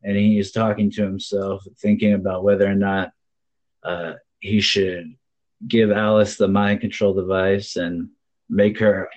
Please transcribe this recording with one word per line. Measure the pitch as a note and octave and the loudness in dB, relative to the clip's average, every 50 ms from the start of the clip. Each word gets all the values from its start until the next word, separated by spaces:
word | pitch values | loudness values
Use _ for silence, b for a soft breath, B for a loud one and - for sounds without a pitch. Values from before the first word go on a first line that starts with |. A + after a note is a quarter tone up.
| - | -6
and | G2+ G2+ | -4 0
he | G2+ G#2 G#2+ G#2+ G#2 | 2 2 4 4 2
is | G2 - | 0 -2
talking | - A2+ A2 A2 G#2 G#2 G#2+ G2 | -2 -2 0 0 0 0 0 -2
to | - G#2+ G#2 | 0 -2 -4
himself, | F#2+ G2 F#2 - - G2+ G2+ F#2+ G2 G2 G2 - - - _ | -4 -4 -8 -8 -6 -4 -4 -4 -4 -6 -8 -10 -16 -20 _
thinking | - G#2 G#2 - A2 G#2 G#2 | 0 0 0 2 2 2 2
about | G2 F2+ F#2+ F#2 F#2 F#2+ | 0 0 -4 -4 0 2
whether | G2+ G2+ F#2+ G2+ G2 | 2 4 4 2 2
or | G2 | 2
not, | G2 G2 G2 G2 G2 F#2 - - _ _ _ _ _ _ _ _ _ _ _ _ _ _ | 2 0 0 0 -2 -4 -6 -10 _ _ _ _ _ _ _ _ _ _ _ _ _ _
uh, | E2 F2 F2 E2+ E2 - - _ _ _ _ | -8 -6 -6 -6 -10 -10 -14 _ _ _ _
he | - G2 G#2+ G#2 | -8 -2 0 0
should | F#2+ - - G#2 F#2+ F#2 F2+ F2 E2+ D#2+ - _ _ _ _ _ _ _ _ _ A2 A#2 | 0 0 0 0 0 0 -2 -6 -10 -14 -18 _ _ _ _ _ _ _ _ _ -8 -2
give | A#2 A2+ A2 G#2 G2+ | 2 2 2 2 2
Alice | G#2 G#2+ G#2+ G#2+ G#2+ G#2 G#2 - | 0 2 2 4 4 2 2 0
the | - G#2+ F#2+ | 0 0 2
mind | G2 G2+ G2+ G2+ G#2 G#2 | 2 2 2 2 0 0
control | - G#2 - - G#2+ G2+ F#2+ | -2 -6 -4 0 0 0 0
device | G2 F2+ F#2 F#2+ F#2+ F#2+ G2 G2 G2+ G2 - - | 0 -2 0 0 0 2 2 0 0 -2 -6 -6
and | F#2 F2 E2+ F2 E2+ - - - _ _ _ _ _ _ _ | -6 -4 -4 -4 -6 -8 -10 -14 _ _ _ _ _ _ _
make | - G2 G2+ G#2 G#2 - | 0 2 2 2 2 2
her | A2 G#2+ G2+ F#2+ F#2+ - - | 2 2 2 2 -2 -8 -12